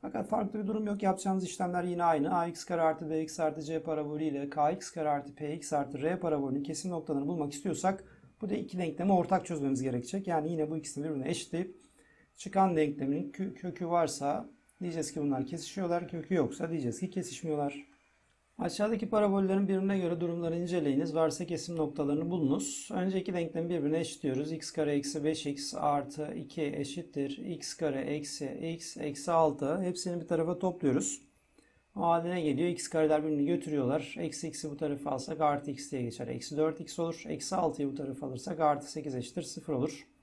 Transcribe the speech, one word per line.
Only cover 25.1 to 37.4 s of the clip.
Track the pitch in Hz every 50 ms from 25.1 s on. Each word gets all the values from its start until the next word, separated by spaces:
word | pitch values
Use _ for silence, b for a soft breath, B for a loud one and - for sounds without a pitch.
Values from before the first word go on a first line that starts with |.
| - 160 143
beş | 156 160 156 -
x | 147 143 139 143 - -
artı | - - 147 147 143 143 - - - 151 147 -
iki | 165 165 - - - 156
eşittir | 143 147 147 143 139 - 180 165 - - 143 139 139 143 -
x | - 196 175 156 - - -
kare | - 165 151 139 135
eksi | 135 143 143 151 147 147 - - 147 135 - - - 165 165
x | 165 - - - -
eksi | - 147 143 - - -
altı. | 170 165 160 156 143 135 143 135 156 185
Hepsini | 190 180 175 175 - 185 175 175
bir | 165 -
tarafa | 175 160 165 165 180 175
topluyoruz. | - 185 175 - - 143 127 - 190 - - - - _ _ _ _ _ b b b b b b b b _
O | 196
halde | 185 170 170 170 165 175
ne | 180 180
geliyor? | 160 151 139 131 165 175
X | 170 170 - -
kareler | - 160 156 151 156 151 151
birbirini | 160 151 143 143
götürüyorlar. | 143 143 143 - 165 151 143 131 123 135 151 143 - - -
Eksi | 170 156 - - - 165
x'i | - - - 156
bu | 143 143
tarafa | 160 147 143 139 - 147
alsak | 139 131 131 - 160 147
artı | 160 147 143 143 - -
x | 139 131 - -
diye | - 131
geçer. | 120 117 113 - 131 -
Eksi | 127 123 - - 151 143
dört | 156 160 160 -
x | 165 - - -
olur. | 170 165 165 165 - 151
Eksi | 156 151